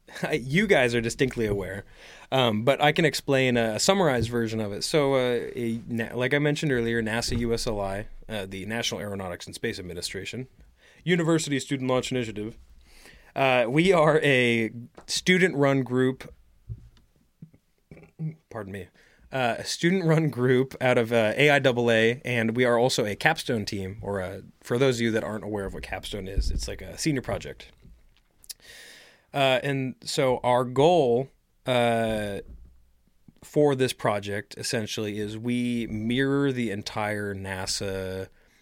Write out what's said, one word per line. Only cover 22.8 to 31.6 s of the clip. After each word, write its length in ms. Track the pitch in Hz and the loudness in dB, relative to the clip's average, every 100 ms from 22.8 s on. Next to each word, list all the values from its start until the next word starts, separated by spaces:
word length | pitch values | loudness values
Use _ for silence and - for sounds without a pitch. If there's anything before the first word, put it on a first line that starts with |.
| 123 - 107 | 2 2 -2
a 100 | 98 | 0
capstone 500 | 127 - - 117 101 | 0 0 -2 -4 -4
team, 320 | 101 95 107 | -6 -8 -8
or 200 | 104 101 | -6 -4
a, 220 | 92 98 - _ | -4 -10 -16 _
for 160 | - 123 | -4 2
those 200 | 135 117 | 2 2
of 40 | |
you 100 | 117 | 0
that 140 | 110 - | 0 -2
aren't 180 | 107 | -6
aware 220 | 104 104 95 | -6 -6 -6
of 80 | |
what 100 | 92 | -8
capstone 460 | - 95 - 104 92 | -10 -10 -8 -8 -4
is, 220 | 98 - | -2 0
it's 180 | - - | -2 -6
like 120 | 101 | -10
a 160 | 92 87 | -12 -6
senior 240 | 160 135 | -2 -2
project. 460 | 113 92 73 67 - _ - - _ _ _ _ - - - - - - - _ _ | -4 -6 -8 -14 -20 _ -20 -20 _ _ _ _ -20 -20 -20 -20 -20 -20 -20 _ _
Uh, 260 | - 135 127 | 0 2 2
and 340 | 143 139 131 - - | 0 -4 -4 -8 -6
so 340 | - 135 123 | 0 0 0
our 220 | 123 123 | 2 0
goal, 640 | 127 127 156 175 127 120 135 _ _ _ | 2 4 6 6 4 2 0 _ _ _